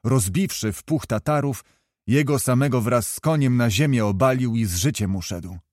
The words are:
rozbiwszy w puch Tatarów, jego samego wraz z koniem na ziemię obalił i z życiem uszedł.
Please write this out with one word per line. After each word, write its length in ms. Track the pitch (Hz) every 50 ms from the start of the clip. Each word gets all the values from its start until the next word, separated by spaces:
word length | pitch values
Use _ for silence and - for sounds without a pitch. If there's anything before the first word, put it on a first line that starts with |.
| -
rozbiwszy 680 | 113 127 131 95 92 92 180 196 - - - - 110
w 100 | 98 -
puch 240 | - - 156 151 -
Tatarów, 580 | - 113 107 - 151 151 147 143 143 123 - - _ _ _ _ _ _ _ _
jego 320 | - 117 143 151 135 147 123
samego 420 | - - 127 123 143 143 120 123
wraz 280 | 104 117 127 120 104 -
z 120 | - -
koniem 360 | - 156 160 151 139 127 123
na 140 | 123 120 117
ziemię 340 | 98 117 156 147 135 120 107
obalił 520 | 104 98 95 131 131 131 127 131 117 113
i 80 | 117 113
z 100 | 95 87
życiem 420 | 87 104 143 113 - 107 95 95
uszedł. 420 | 95 85 - 92 87 82 90 90 85 _ _